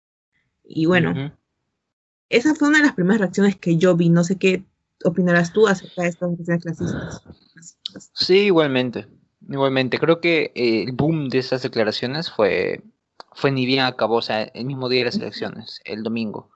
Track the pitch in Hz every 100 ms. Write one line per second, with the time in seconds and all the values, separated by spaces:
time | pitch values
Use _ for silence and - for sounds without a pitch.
0 | _ _ _ _ _ _ - - 160 180
1 | 165 170 139 - _ _ _ _ _ _
2 | _ _ - 233 302 302 294 302 294 -
3 | 180 214 185 185 202 196 - 165 180 170
4 | 170 170 175 190 190 185 - _ _ _
5 | - 170 180 175 170 - 214 190 - -
6 | 175 170 180 175 170 170 170 165 170 -
7 | 170 - - - _ _ - - - -
8 | - - - 185 202 170 151 131 127 110
9 | 107 _ _ _ - 139 135 131 127 117
10 | 151 165 170 160 - - 120 113 98 127
11 | 143 160 139 131 127 131 127 120 107 104
12 | 123 143 170 - 104 87 - - 214 _
13 | _ - - - 143 135 123 135 131 123
14 | 110 113 110 110 110 - 123 135 127 127
15 | 120 - - - 107 - 113 - - 107
16 | 113 117 110 98 -